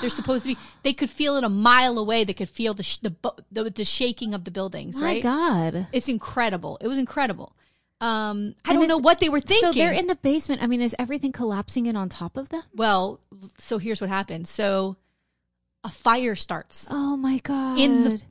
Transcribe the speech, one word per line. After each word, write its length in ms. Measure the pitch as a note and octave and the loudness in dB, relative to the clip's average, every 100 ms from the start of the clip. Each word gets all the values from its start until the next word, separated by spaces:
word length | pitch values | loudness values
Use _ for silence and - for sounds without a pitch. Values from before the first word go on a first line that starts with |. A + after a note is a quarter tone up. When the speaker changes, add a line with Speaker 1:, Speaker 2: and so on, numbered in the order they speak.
Speaker 1:
they're 80 | B3 | -6
supposed 340 | - - C4 | -4 -2 -2
to 60 | C4 | -2
be. 40 | B3 - - | -6 -8 -6
They 100 | C4+ | -4
could 160 | C4+ C#4 | -2 -4
feel 260 | - D4 C#4+ | -2 0 0
it 60 | |
a 60 | A#3+ | 0
mile 480 | G3 A3 B3 B3+ A#3 | 4 8 8 6 2
away. 280 | G#3+ A3+ G#3 | 0 0 0
They 80 | |
could 160 | F#3 F3+ | -2 -8
feel 240 | - A3+ | -4 -4
the 100 | G#3 | -2
sh-, 140 | G3 - | -4 -4
the, 140 | A3 | -6
bu-, 200 | E3 - - - | -6 -8 -8 -10
the, 180 | G#3 A3 | -6 -6
the 160 | G3 G3+ | -4 -2
shaking 480 | - B3 A#3+ A3 | 0 -2 -2 -6
of 100 | G3+ | -6
the 80 | F3 | -8
buildings, 480 | F#3 F#3+ - C#3+ E3+ | -6 -6 -6 -8 -4
Speaker 2:
My 40 | - | -2
Speaker 1:
right? 160 | - | 0
Speaker 2:
God. 640 | A#3+ C#4 E4+ G3 E3 E3+ F#3 | 0 2 2 2 0 -2 -4
Speaker 1:
It's 160 | B3 B3+ | -4 -2
incredible. 680 | A#3 - - A#3 F#3 D#3 D#3 | -4 -4 -2 0 -2 -6 -6
It 60 | A3+ | -4
was 80 | C4+ | -2
incredible. 580 | B3 - C4 - - _ _ _ _ - | -2 0 -2 -2 -10 _ _ _ _ -6
Um, 540 | A#3 A3 G#3+ G#3 G#3 - - | -2 0 -2 -4 -6 -6 0
I 60 | |
Speaker 2:
And 80 | E4+ | 4
Speaker 1:
don't 60 | D#4+ | 4
know 80 | D#4+ | 4
Speaker 2:
is, 40 | |
Speaker 1:
what 160 | C#4 E4+ | 6 6
they 80 | D#4+ | 4
were 100 | C#4+ | 0
thinking. 300 | - G#4 F4+ | 2 4 4
Speaker 2:
so 40 | |
they're 200 | C4+ E4 | 4 4
in 140 | D#4 F4+ | 2 0
the 80 | F4+ | 0
basement. 440 | C#4 D4+ - C#4 | 2 0 0 -2
I 60 | A#3+ | 0
mean, 140 | A#3+ | 0
is 120 | A#3+ - | 0 -2
everything 320 | B3 C#4+ C#4 | -4 -2 -4
collapsing 540 | - A#3+ G3+ G3+ - A#3 | -2 -4 -4 -4 -2 -2
in 100 | G#3+ | -2
on 140 | F#3+ | -4
top 260 | - E3+ C4 | -6 -8 -8
of 140 | C4+ | -8
them? 140 | E4 - G#3 | -8 -8 -2
Speaker 1:
Well, 460 | A3 G3 F#3+ - _ G3+ F#3+ - | 2 4 2 -6 _ -20 -20 -16
so 200 | - A3 | -6 -6
here's 240 | G3+ G#3+ | -4 -4
what 80 | F#3+ | -4
happened. 400 | F#3+ F#3+ E3 F3 | -4 -4 -8 -8
So 480 | - G3+ G3 F#3+ F#3+ _ _ _ _ _ _ _ _ - | -2 0 0 -2 -6 _ _ _ _ _ _ _ _ -16
a 40 | |
fire 460 | - - A#3 B3 G3+ | -2 2 2 2 -2
starts 540 | - E3 - - - | -4 -6 -8 -12 -8
Speaker 2:
Oh 240 | C#4+ C#4 C#4 | -4 -2 0
my 220 | C4 C4 | 0 -2
God. 420 | - C#4 C4 C4 | -2 -2 0 2
Speaker 1:
in 240 | C#4 C4 | 4 6
the, 180 | A3+ A3 - | 4 0 -4